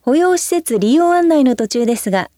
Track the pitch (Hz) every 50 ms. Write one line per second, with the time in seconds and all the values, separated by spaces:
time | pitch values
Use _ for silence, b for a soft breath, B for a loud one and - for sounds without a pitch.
0 | _ - 254 311 349 359 370 339 - - 349 349 320 - 233 202 185 214 254 320
1 | 339 349 349 349 349 339 320 302 277 254 240 - 226 214 - 240 240 226 240 220
2 | - 214 185 190 175 - _